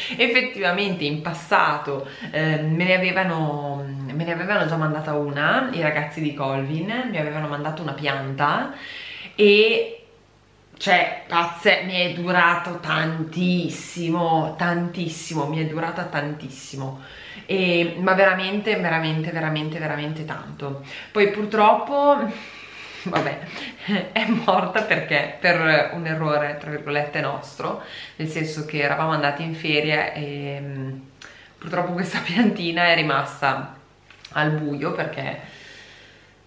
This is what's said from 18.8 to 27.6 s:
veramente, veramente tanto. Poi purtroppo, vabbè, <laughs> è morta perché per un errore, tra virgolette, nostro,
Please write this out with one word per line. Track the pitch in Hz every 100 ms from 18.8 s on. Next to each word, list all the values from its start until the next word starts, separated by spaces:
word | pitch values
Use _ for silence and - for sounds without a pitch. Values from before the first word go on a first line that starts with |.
| 175 160 160 156 160
veramente, | 160 156 151 151 160
veramente | 156 147 151 156 147
tanto. | 127 - 143 143 135 - - -
Poi | 214 202
purtroppo, | 208 208 214 208 - - 285 285 285 196 - - - - - - -
vabbè, | 180 165 143 - - - - - -
<laughs> | 202 -
è | 220 226
morta | 220 - 185 180 220
perché | - 156 - 147 - -
per | 175 160 160 151 139
un | 175 160
errore, | 160 156 147 147 147
tra | 156
virgolette, | 151 147 147 147 156
nostro, | 135 143 - -